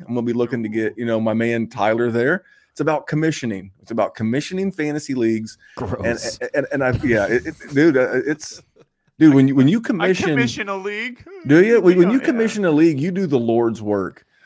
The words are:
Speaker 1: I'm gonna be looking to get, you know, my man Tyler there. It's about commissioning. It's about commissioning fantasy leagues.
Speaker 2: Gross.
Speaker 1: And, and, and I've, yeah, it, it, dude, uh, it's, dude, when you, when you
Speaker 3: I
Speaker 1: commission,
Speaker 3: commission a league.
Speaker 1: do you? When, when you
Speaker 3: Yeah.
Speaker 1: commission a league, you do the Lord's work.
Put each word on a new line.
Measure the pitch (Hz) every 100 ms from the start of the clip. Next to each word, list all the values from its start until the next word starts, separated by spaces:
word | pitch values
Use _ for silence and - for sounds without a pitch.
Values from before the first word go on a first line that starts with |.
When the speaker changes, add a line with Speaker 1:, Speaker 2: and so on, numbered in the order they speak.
| -
Speaker 1:
I'm |
gonna | 120
be | 120
looking | 117 120 120
to | 110
get, | 110 110 113
you |
know, | 117 113
my | 110
man | 110 117 117 113
Tyler | 117 104 113 120
there. | 117 127 190 _ _ _
It's | -
about | 147 151
commissioning. | - 156 160 156 120 95 98 _
It's | -
about | 113 101
commissioning | - 110 131 - 185 196
fantasy | 185 151 151 147
leagues. | 127 113 113 110 - _
Speaker 2:
Gross. | - 110 123 113 113 120 -
Speaker 1:
And, | 123
and, | 147 139
and | 143
I've, | 131 113
yeah, | 135 110 98
it, | -
it, | 160 - 240
dude, | 139 165 131
uh, | 117 123
it's, | 139 156 - - _ _ _ _ _ -
dude, | 156
when | 139 135
you, |
when | 139 131
you | 226
Speaker 3:
I |
Speaker 1:
commission, | 233 208 190 180 185
Speaker 3:
commission | 139 127 160 202
a | 196
league. | 196 208 247 247 - 381
Speaker 1:
do | 208 156
you? | 208 233
When, | 180 180
when | 175
you | 262
Speaker 3:
Yeah. |
Speaker 1:
commission | 294 233 226 214
a | 185
league, | 151 170 139
you | 175
do | 185 185
the | 135
Lord's | 113 117 117 110
work. | 104 101 90 - _ _